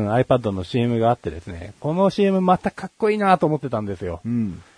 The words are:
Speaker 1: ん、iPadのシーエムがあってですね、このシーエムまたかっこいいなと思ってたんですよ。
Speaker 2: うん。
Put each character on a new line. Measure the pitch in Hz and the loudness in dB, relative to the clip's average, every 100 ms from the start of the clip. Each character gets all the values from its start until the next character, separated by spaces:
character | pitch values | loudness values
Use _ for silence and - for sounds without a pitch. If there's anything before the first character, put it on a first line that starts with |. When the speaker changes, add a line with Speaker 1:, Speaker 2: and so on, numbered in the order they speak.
| 104 | 2
Speaker 1:
ん、 | |
iPad | 120 127 127 113 | 2 2 2 0
の | 95 | -4
シ | 87 123 | -4 -2
ー | |
エ | 120 | 0
ム | 117 | 2
が | 113 | 2
あ | |
っ | 120 | 0
て | - | -4
で | 87 | -10
す | 98 | -12
ね、 | 87 90 - | -14 -14 -8
こ | 147 | -4
の | 170 196 | 0 0
シ | - | 2
ー | 196 | 2
エ | |
ム | 190 | 2
ま | 185 185 | 2 2
た | - | 0
か | - 190 | -6 -12
っ | - | -4
こ | 214 | -2
い | 214 | 0
い | |
な | 202 185 | 4 4
と | 165 | 4
思 | 151 | 0
っ | |
て | 139 | -2
た | 113 | -4
ん | 101 | -4
で | 95 | -6
す | |
よ。 | 95 85 113 | -6 -6 -4
Speaker 2:
う | |
ん。 | 120 107 87 - | -2 -2 -6 -14